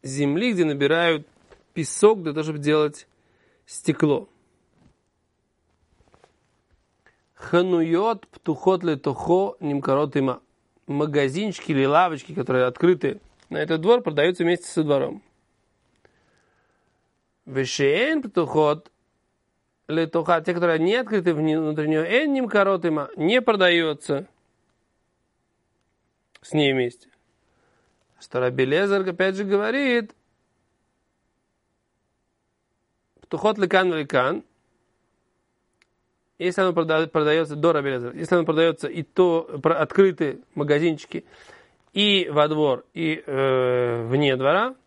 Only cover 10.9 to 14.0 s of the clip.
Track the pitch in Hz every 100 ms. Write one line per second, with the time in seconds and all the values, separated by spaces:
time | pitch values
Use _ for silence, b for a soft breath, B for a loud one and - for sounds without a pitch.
10.9 | 143 151 147 139 147 208 175 - 143 135
11.9 | 151 180 156 - 156 - 127 127 123 170
12.9 | 185 135 - _ _ _ 156 151 160 170
13.9 | 240